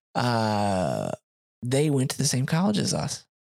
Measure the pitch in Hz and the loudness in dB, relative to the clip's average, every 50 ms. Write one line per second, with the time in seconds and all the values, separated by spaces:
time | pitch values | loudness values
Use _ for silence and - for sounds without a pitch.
0 | _ _ - - 123 123 120 113 113 110 107 104 104 101 98 92 90 71 62 52 | _ _ -4 -2 0 2 2 2 2 2 2 2 2 2 2 2 0 0 0 -2
1 | 50 50 50 - _ _ _ _ _ _ _ _ - 123 127 135 151 156 143 135 | -4 -4 -6 -8 _ _ _ _ _ _ _ _ -6 -2 0 2 2 2 2 2
2 | 127 147 - - 131 143 - 123 131 147 - 160 185 208 208 202 - - - - | 0 0 -2 -2 -2 0 0 0 0 0 0 0 2 2 2 0 0 0 0 -2
3 | - - - - - _ _ _ _ _ _ _ | -2 -4 -6 -8 -12 _ _ _ _ _ _ _